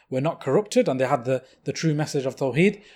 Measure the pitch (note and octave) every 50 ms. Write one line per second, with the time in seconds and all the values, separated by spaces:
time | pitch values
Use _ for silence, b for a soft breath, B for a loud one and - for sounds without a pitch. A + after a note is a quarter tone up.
0 | B B C3 B2+ C#3 D3+ C#3 - - C#3 C3+ F#3+ G#3 G3+ - B3 A#3+ E3+ C3+ C3
1 | C3 B2 C#3+ C#3 A#2 B2+ C3+ B2+ b b b b b - - - - D#3+ D3+ D3
2 | D3+ - - D3 B2+ C3+ A#2+ - C#3+ C3+ A#2+ C#3+ F3+ G#3 G#3 - B B B